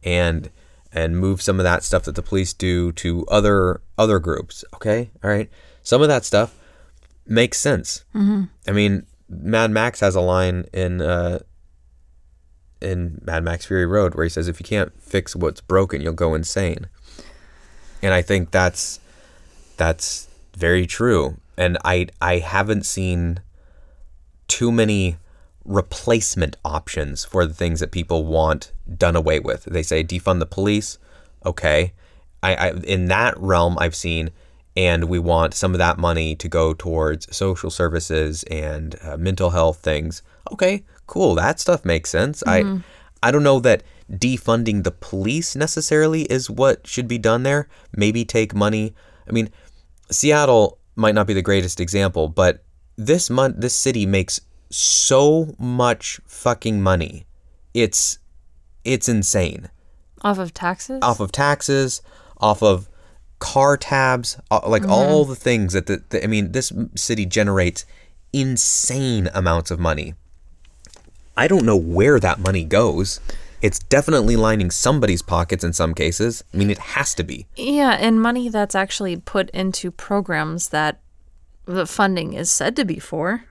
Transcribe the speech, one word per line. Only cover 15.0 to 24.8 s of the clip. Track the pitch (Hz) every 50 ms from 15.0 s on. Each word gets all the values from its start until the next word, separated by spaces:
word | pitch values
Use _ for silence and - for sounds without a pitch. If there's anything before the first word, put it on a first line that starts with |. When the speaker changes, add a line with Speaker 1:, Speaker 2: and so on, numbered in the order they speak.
Speaker 1:
fix | - - - 123 113 - -
what's | 92 87 78 71 -
broken, | - - 92 92 98 95 - 69
you'll | 71 82 80
go | 82 87 82 80
insane." | 78 80 - - 95 98 87 82 - - 87 - - - - - - - - - - - - - - - - - - - - - -
And | - 101 95
I | 90
think | 90 - 101 95 90 82
that's, | - 95 92 90 87 - - - - - - _ - - - - - - - - _ - - _ - -
that's | 80 82 82 82 - - - - - - - _ - - - 87
very | 85 85 87 92 90 85
true. | - - - 123 113 87 71 67 80 - _ _ _
And | - 90 87 87 - -
I, | - 90 90 90 87 - -
I | - 87 90 90
haven't | 82 80 - 98 101 104 110 104 101
seen | - - - 95 92 90 87 87 85 85 90 - - - - - - _ - - - - - - - - - - _ _ - _ _
too | - - 120 117
many | 117 113